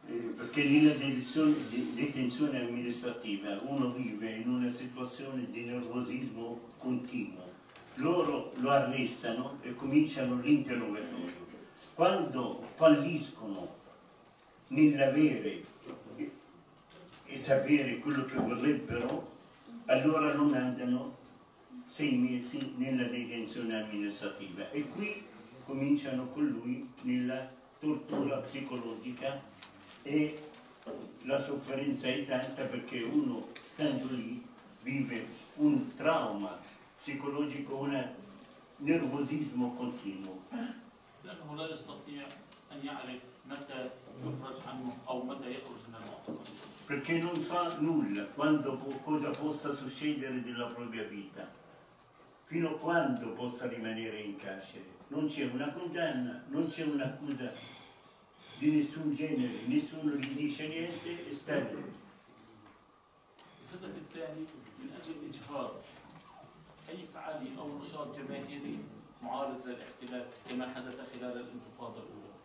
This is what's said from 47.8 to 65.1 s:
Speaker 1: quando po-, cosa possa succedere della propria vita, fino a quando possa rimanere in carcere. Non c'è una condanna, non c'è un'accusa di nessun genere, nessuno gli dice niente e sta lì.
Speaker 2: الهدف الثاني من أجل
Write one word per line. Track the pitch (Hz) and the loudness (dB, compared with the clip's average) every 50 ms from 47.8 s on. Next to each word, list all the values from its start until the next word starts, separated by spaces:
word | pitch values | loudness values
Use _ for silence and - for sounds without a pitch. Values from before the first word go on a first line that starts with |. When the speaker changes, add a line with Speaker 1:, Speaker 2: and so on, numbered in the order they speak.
| 151 165 165 147 123 101 101 104 104 | 4 4 6 4 4 4 0 -2 -2
Speaker 1:
quando | - - 135 151 151 151 143 131 139 131 | -4 -2 2 6 6 6 6 4 0 -2
po-, | 123 131 139 135 135 | -2 -4 -6 -6 -6
cosa | - 151 151 151 139 143 | -2 0 0 2 2 0
possa | - - 147 151 151 - - 151 | -2 -2 -2 -2 -2 0 -2 -2
succedere | 139 - 131 127 - - 151 151 151 131 131 131 127 123 | -4 -4 -4 -8 -6 -2 -2 0 0 0 -2 -2 -2 -2
della | 117 123 120 120 120 | -4 -4 -4 -4 -4
propria | 117 120 120 120 113 110 110 104 | -4 -4 -6 -8 -6 -6 -6 -6
vita, | 101 104 101 98 95 - 98 - - - - - - - - - - - - - - - - - - - - - | -6 -6 -10 -10 -10 -10 -12 -12 -12 -14 -20 -20 -20 -20 -20 -20 -20 -20 -20 -20 -20 -20 -20 -20 -20 -20 -20 -14
fino | - 160 170 165 156 156 | -4 0 0 2 2 0
a | - | -2
quando | 139 - 170 170 151 131 - 233 117 113 | 0 4 4 6 6 4 2 0 -2 -6
possa | - 127 123 123 - - - 123 | -6 -4 -4 -6 -4 -4 -4 -4
rimanere | 117 113 110 110 110 113 113 113 107 107 | -4 -2 -4 -4 -4 -4 -4 -4 -6 -6
in | 104 101 98 | -6 -8 -8
carcere. | 95 101 98 95 95 - - - 101 95 - - - - - | -8 -8 -8 -8 -8 -10 -12 -14 -16 -16 -16 -18 -20 -14 -6
Non | 143 151 151 | -2 0 0
c'è | 147 - 143 131 | 0 0 0 -2
una | 123 120 127 143 147 | -2 0 -2 -2 -2
condanna, | - 175 180 170 - 175 165 - - 127 123 123 123 - - - | -4 -4 -6 -4 -2 0 0 2 2 0 -2 -2 -4 -8 -10 -4
non | 139 156 165 151 | 0 0 0 0
c'è | - - 160 | 0 -2 -2
un'accusa | 151 143 139 135 127 - - 147 143 135 123 127 123 - - - - - - - - - - - - - - - - - - - - - - | 0 0 0 0 0 -4 -4 -4 -4 -4 -4 -4 -6 -6 -10 -14 -16 -16 -18 -20 -20 -20 -20 -20 -20 -20 -20 -20 -20 -20 -20 -20 -18 -10 2
di | - 151 | 2 6
nessun | 151 151 - - - 160 151 147 139 | 6 6 4 4 0 -2 0 0 0
genere, | - 151 - 139 131 123 123 - - 117 | 2 0 0 2 2 2 0 0 -4 -2
nessuno | 127 147 151 147 - 165 156 143 151 143 | 2 2 2 2 0 -6 0 0 2 2
gli | 139 127 135 135 | 2 -2 -2 -2
dice | 143 151 147 - - 156 156 | 0 0 0 0 -2 -4 -4
niente | 160 165 165 170 170 - - 170 170 170 - | -2 -4 -4 -4 -4 -6 -6 -6 -6 -6 -6
e | - | -8
sta | 143 139 - - 147 | -8 -8 -4 0 0
lì. | 139 - - - - - - - - - - - - - - - - - - - - - - - - - - - - _ _ _ - - _ - - - - - - - - | 0 0 0 -4 -8 -8 -10 -12 -16 -18 -20 -20 -20 -20 -20 -20 -20 -20 -20 -20 -20 -20 -20 -20 -20 -20 -20 -20 -20 _ _ _ -20 -20 _ -20 -20 -20 -20 -20 -20 -18 -16
Speaker 2:
الهدف | 180 180 190 196 196 | -14 -12 -12 -10 -12
الثاني | 170 156 - - 175 160 156 156 156 156 156 - 131 117 - - 131 | -12 -14 -12 -10 -10 -8 -8 -6 -8 -10 -10 -10 -18 -18 -18 -16 -14
من | 131 139 - 180 | -12 -12 -12 -12
أجل | - 160 | -12 -10